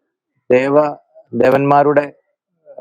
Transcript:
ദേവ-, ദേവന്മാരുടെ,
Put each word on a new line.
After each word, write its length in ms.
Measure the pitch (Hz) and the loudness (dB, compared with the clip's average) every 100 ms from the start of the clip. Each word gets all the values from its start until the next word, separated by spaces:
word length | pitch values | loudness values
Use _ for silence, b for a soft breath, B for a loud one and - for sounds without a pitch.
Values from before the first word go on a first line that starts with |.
| _ _ _ _ - | _ _ _ _ -2
ദേവ-, 400 | 127 135 143 151 143 _ - _ 120 | 0 0 0 -2 -4 _ -20 _ -4
ദേവന്മാരുടെ, 640 | 127 135 139 143 147 147 143 - _ _ _ _ _ - | 0 0 2 2 2 0 -2 -8 _ _ _ _ _ -10